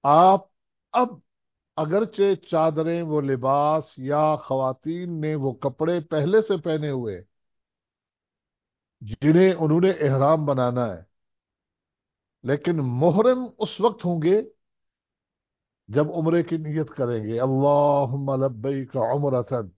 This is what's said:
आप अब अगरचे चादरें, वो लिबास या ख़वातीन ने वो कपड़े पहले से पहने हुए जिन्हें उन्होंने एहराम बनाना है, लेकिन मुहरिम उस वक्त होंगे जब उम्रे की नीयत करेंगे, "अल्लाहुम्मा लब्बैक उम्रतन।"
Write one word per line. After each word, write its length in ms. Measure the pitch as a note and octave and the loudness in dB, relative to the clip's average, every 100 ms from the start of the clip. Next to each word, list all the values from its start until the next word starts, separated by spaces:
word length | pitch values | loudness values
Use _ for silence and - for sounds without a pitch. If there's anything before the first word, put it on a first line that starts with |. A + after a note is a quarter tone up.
आप 460 | C#3 D3+ F#3 G3 - _ _ _ _ | 6 6 6 4 0 _ _ _ _
अब 280 | A#3+ B3 - _ _ _ _ _ - | -2 -2 -6 _ _ _ _ _ -8
अगरचे 560 | D#3 F#3+ A3 - G3 F#3+ | -2 -2 -2 0 0 0
चादरें, 680 | - E3 D#3+ D#3 D#3+ E3+ | -2 0 0 0 -2 -4
वो 180 | E3 D3+ | -2 -2
लिबास 720 | C#3 C3 C3 C#3+ D3 D#3 D3+ - | -2 -2 0 2 2 0 -4 -12
या 380 | C3 D3 D#3 D3+ | -4 0 0 -2
ख़वातीन 720 | - C3+ C3 B2+ D#3 E3+ F3+ E3 | -4 -2 -2 -4 -8 -8 -6 -6
ने 140 | D#3 | -4
वो 180 | D#3 C3+ B2+ | -2 -4 -4
कपड़े 380 | C#3+ - D#3+ F3 D#3+ | -8 -4 -2 -2 -4
पहले 320 | D#3 D#3 G#3+ | -4 2 2
से 140 | A3 F#3+ | 2 -4
पहने 300 | E3 D#3 D3+ | -2 -4 -4
हुए 360 | C3 A#2 F2+ - _ _ _ _ _ _ _ _ _ _ _ _ _ _ _ _ _ | -4 -6 -10 -14 _ _ _ _ _ _ _ _ _ _ _ _ _ _ _ _ _
जिन्हें 500 | G#2 A2 D3 E3 F#3+ | -14 -2 4 6 4
उन्होंने 360 | E3+ D#3 D#3+ F#3+ | 2 2 2 2
एहराम 560 | F3+ D3 C3 C#3 D#3+ D3 | 2 0 2 2 2 0
बनाना 380 | C3 B2 B2 A#2 | 0 0 0 -4
है, 200 | F2 - _ _ _ _ _ _ _ _ _ _ _ _ _ | -6 -16 _ _ _ _ _ _ _ _ _ _ _ _ _
लेकिन 360 | A#2 D3 F3 E3 | -4 -2 0 0
मुहरिम 640 | C3 B2 E3 F3+ A#3+ B3+ B3 _ | -2 2 2 4 2 2 -4 _
उस 220 | G#3+ - | -8 0
वक्त 240 | A3 - | -2 0
होंगे 380 | F3 E3+ D#3 G#3 - _ _ _ _ _ _ _ _ _ _ _ _ _ - | -4 0 2 0 -2 _ _ _ _ _ _ _ _ _ _ _ _ _ -4
जब 220 | A#2+ D3+ | -2 0
उम्रे 320 | E3+ D#3+ E3+ | -2 0 0
की 160 | E3 E3 | 0 -6
नीयत 320 | D3+ D3+ D3+ | -4 -6 -6
करेंगे, 480 | - B2 A#2 G#2+ A2+ | -6 -4 -4 -4 -2
"अल्लाहुम्मा 1000 | C3 C3+ C#3 C#3+ C#3+ C#3+ C3+ C#3 C#3 C3+ | 0 2 2 4 4 2 0 -4 -4 -2
लब्बैक 600 | C3+ A2+ C3 C#3 C3 C3 | -2 -4 -6 -6 -6 -4
उम्रतन।" 720 | A2+ C#3 C#3+ B2+ A#2+ B2+ G2 | -2 0 0 -2 -2 -6 -6